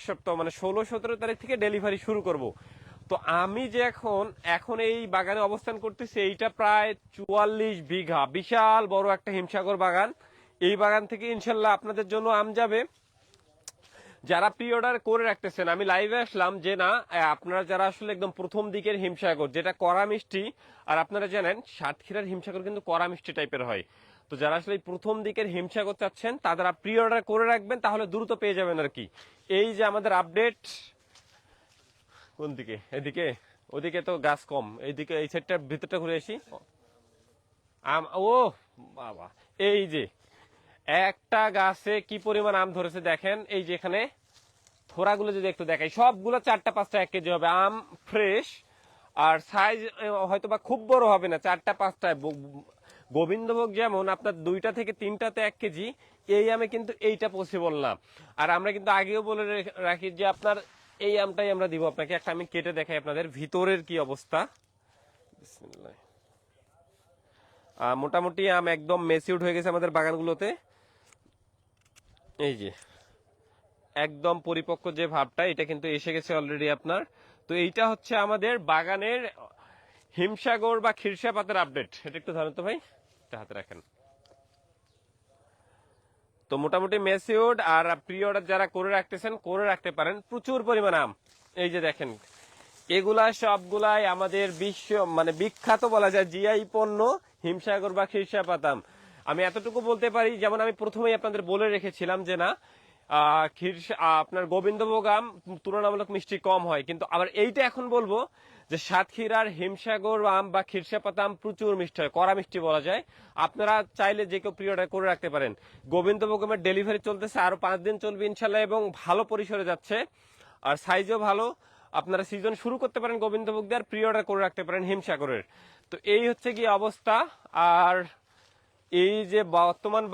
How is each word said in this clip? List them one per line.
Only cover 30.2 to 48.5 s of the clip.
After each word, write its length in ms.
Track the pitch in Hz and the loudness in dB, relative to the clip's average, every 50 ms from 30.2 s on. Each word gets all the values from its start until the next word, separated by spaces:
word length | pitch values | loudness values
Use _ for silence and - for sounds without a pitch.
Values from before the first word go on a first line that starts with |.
আপডেট, 380 | 175 165 165 208 226 240 208 _ - - - - - - _ _ _ _ _ - _ _ _ _ _ _ _ _ _ _ _ _ _ _ _ _ _ _ _ - - _ _ - | 2 0 0 2 2 2 0 _ -12 -18 -18 -18 -18 -20 _ _ _ _ _ -20 _ _ _ _ _ _ _ _ _ _ _ _ _ _ _ _ _ _ _ -20 -20 _ _ -10
কোন 180 | 151 147 139 | -10 -10 -8
দিকে? 220 | 120 117 110 110 104 - - | -10 -10 -10 -10 -12 -12 -10
এদিকে? 440 | 131 139 135 143 - 175 170 143 120 - _ _ _ _ _ _ - | -10 -10 -8 -8 -6 -4 -4 -4 -4 -6 _ _ _ _ _ _ -10
ওদিকে 280 | 147 147 170 156 180 | -8 -8 -6 -6 -6
তো 120 | 156 - 180 156 | -4 -4 -4 -2
গাছ 240 | 131 151 143 143 - - | 0 0 0 -2 -4 -8
কম, 140 | 147 139 113 104 107 117 131 139 | -6 -6 -6 -8 -10 -12 -10 -10
এইদিকে 260 | 143 135 151 151 165 151 | -8 -8 -8 -6 -4 -4
এই 60 | 156 147 | -4 -4
সাইডটার 320 | - 165 143 - 185 170 | -6 -8 -6 -4 -4 -4
ভিতরটা 380 | 143 131 151 147 - - - 175 | -4 -6 -10 -10 -10 -6 -6 -6
ঘুরে 180 | 165 165 165 | -4 -4 -6
আসি। 240 | 156 - - 214 294 - - - - _ _ _ _ _ _ _ _ _ _ _ _ _ _ _ _ _ _ _ _ _ _ _ _ - | -6 -6 -8 -14 -14 -14 -16 -20 -20 _ _ _ _ _ _ _ _ _ _ _ _ _ _ _ _ _ _ _ _ _ _ _ _ -4
আম, 200 | 135 147 160 160 - - | -2 -2 -2 -2 -4 -4
ও 380 | 185 190 220 240 254 247 190 - - _ _ _ - | -2 0 2 4 4 4 2 0 -6 _ _ _ -20
বাবা, 500 | 123 - - 139 123 113 104 82 87 90 _ _ _ _ _ - 196 202 | -20 -20 -18 -16 -14 -14 -14 -16 -18 -20 _ _ _ _ _ -2 2 2
এই 180 | 202 208 196 165 | 2 2 0 0
যে 200 | 156 151 127 117 _ _ _ _ _ _ - _ _ _ _ _ _ _ _ - | -4 -6 -6 -6 _ _ _ _ _ _ -20 _ _ _ _ _ _ _ _ 0
একটা 640 | 151 175 190 196 185 _ _ - 233 214 220 214 | 2 2 2 2 0 _ _ 0 2 2 2 2
গাছে 500 | 185 202 190 190 185 - - 202 214 208 | 2 2 2 2 0 -2 -4 -4 -2 -2
কি 160 | 196 - 214 202 185 214 | -4 -6 -10 -8 -2 -2
পরিমাণ 280 | 208 208 208 208 196 | 0 0 2 2 2
আম 140 | 190 190 190 170 185 | 2 0 0 -2 -4
ধরেছে 240 | 175 170 160 185 | -6 -6 -6 -4
দেখেন। 360 | 165 170 160 - - 190 208 214 208 - 202 | -2 -2 -2 0 0 -2 -2 -4 -4 -6 -6
এই 80 | 190 180 | -6 -4
যে 100 | 160 180 | -4 -6
এখানে 340 | 170 - 180 185 208 233 285 - _ _ _ _ _ _ _ _ _ _ _ _ _ _ _ | -6 -4 -4 -2 -2 -2 -4 -8 _ _ _ _ _ _ _ _ _ _ _ _ _ _ _
থোড়াগুলো 420 | - 170 190 202 208 202 208 208 202 196 | -4 0 2 2 2 2 0 -2 -4 -2
যদি 100 | 185 190 | -2 -4
একটু 180 | - - 170 | -4 -4 -4
দেখাই, 240 | 160 165 151 156 160 | -2 -2 -2 -2 -2
সবগুলো 500 | - 214 240 254 226 185 190 233 247 247 | 2 4 4 4 4 2 0 -2 -2 0
চারটা 320 | - 262 226 196 - 226 | 2 2 2 2 2 0
পাঁচটা 260 | - 214 202 - - 202 | -2 -2 -2 0 0 0
এক 80 | 185 - | 0 0
কেজি 180 | - 190 160 175 | -2 -4 -2 0
হবে। 180 | 175 165 165 165 | 0 2 2 2
আম 260 | 175 185 190 202 220 220 208 - 175 - _ - | 4 4 4 2 2 -2 -10 -14 -20 -20 _ -4
ফ্রেশ, 380 | 202 214 214 196 196 233 - - | 0 0 2 2 2 0 -2 -4